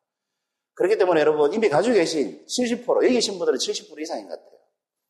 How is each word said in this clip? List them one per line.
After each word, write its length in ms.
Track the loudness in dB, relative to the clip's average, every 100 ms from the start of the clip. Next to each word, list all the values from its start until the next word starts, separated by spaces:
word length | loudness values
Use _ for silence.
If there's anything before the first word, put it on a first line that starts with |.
| _ _ _ _ _ _ _
그렇기 220 | -4 0 2
때문에 240 | 2 4
여러분, 320 | 2 2 0
이미 160 | 2 2
가지고 260 | 2 2
계신 520 | 2 2 0 -4 -6 -10
칠십 400 | -4 -4 -4 0
프로, 180 | 2
여기 80 | 4
계신 220 | 2 0 -4
분들은 200 | -2 -2
칠십 320 | -4 -8 -10
프로 100 | -14
이상인 280 | -10 -10 -12
것 80 | -16
같아요. 200 | -18 _ _ _ _ _ _